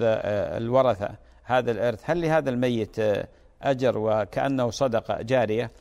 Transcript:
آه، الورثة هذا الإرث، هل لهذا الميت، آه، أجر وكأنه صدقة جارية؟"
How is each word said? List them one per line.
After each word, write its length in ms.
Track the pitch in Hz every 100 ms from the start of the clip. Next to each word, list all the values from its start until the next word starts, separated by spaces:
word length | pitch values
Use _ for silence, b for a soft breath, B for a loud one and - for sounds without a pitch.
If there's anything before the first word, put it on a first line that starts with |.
آه، 560 | 113 110 - 104 90 95
الورثة 520 | 117 127 127 95 101 - b b
هذا 260 | - 127 120
الإرث، 400 | 107 120 110 -
هل 100 | 170
لهذا 300 | 160 156 139
الميت، 480 | 123 127 117 104 -
آه، 280 | 110 101 - b b -
أجر 360 | 139 131 127 107
وكأنه 720 | 110 107 101 135 131 135 120
صدقة 520 | - 135 110 - 104
جارية؟" 480 | 117 131 107 110 120 b